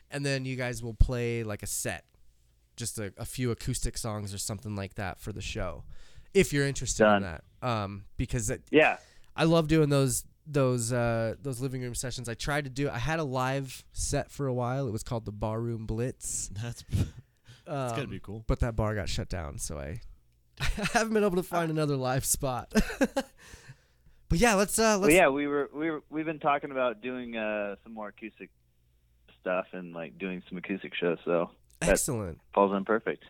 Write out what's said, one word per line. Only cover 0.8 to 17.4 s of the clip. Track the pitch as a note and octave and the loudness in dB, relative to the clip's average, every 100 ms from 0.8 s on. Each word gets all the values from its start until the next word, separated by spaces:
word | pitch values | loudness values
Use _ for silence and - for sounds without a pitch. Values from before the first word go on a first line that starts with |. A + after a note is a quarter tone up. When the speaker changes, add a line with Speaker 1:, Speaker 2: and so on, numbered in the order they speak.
Speaker 1:
will | A#2 | -2
play, | A2 - B2 A#2+ A#2 | 2 4 2 0 -2
like, | G#2+ G#2 | -4 -6
a | - | -6
set, | - A#2+ E2 - _ - _ _ _ _ - | -6 -4 -6 -12 _ -20 _ _ _ _ -10
just | A#2 - | -8 -6
a, | G2+ - | -8 -8
a | |
few | A#2 - B2 | -8 -2 -2
acoustic | A2+ - B2 B2 - | -2 -4 -2 -2 -2
songs | A#2 G#2+ G#2 | -6 -4 -6
or | G2+ | -6
something | - G#2 G#2+ G2+ | -6 -6 -6 -6
like | G2 | -6
that | - F#2+ - | -6 -8 -6
for | - | -8
the | G2 | -8
show, | - G#2 F#2 D2+ - - - - - | -6 -4 -6 -8 -12 -14 -14 -18 2
if | G3 F3+ | 4 4
you're | C#3+ C#3 | 4 0
interested | C3 B2 - | 0 -2 6
in | G#2+ G2+ | 8 8
Speaker 2:
Done. | |
Speaker 1:
that. | F#2+ D#2+ - - B2+ | 4 -8 -14 -6 -2
Um, | A2+ G2 G2+ - - | -2 -4 -8 -8 -4
because | B2 B2+ G#2+ | -2 -2 -2
it, | B2+ - | -4 4
Speaker 2:
Yeah. | D3+ C#3 F#2 - - - - | 6 6 4 -8 -20 -10 0
Speaker 1:
I | |
love | D#3+ E3 D#3 | 4 4 4
doing | D#3+ D3 | 4 4
those, | C#3+ C3+ A2+ - _ - | 4 4 0 -6 _ -4
those, | C#3+ C3 B2 A2+ | 2 2 2 0
uh, | B2 A#2+ A2+ A2+ A2+ | 0 0 0 -2 -4
those | C#3 A#2 | -8 -4
living | C3+ B2+ | -6 -6
room | B2 A#2 | -6 -6
sessions. | B2+ B2 A#2 | -6 -6 -6
I | |
tried | A2+ - D3 | -6 -2 -2
to | C#3+ | -2
do, | B2+ C#3+ | -2 -2
I | A#2+ | -2
had | A#2+ E3 | -2 -2
a | |
live | D3 B2+ B2+ C#3 C3+ - - | -2 0 0 -2 -4 -10 -12
set | - - C#3 - | -6 -2 -2 -2
for | - C#3 | -4 -2
a | |
while. | B2 A#2+ C3 C3+ | 0 0 -2 -2
It | |
was | G#2 | -4
called | - A#2+ A2 | -4 -6 -6
the | |
Barroom | G#2+ A2 A2+ A#2 A2+ | -4 -4 -2 -2 -4
Blitz. | A2 A2 B2+ - - - - | -4 -2 -4 -6 -6 -6 -6
Speaker 3:
<laughs> | F#2+ | -6
That's, | A#2+ A#2+ - - - - - _ | -8 -8 -2 0 0 -4 -20 _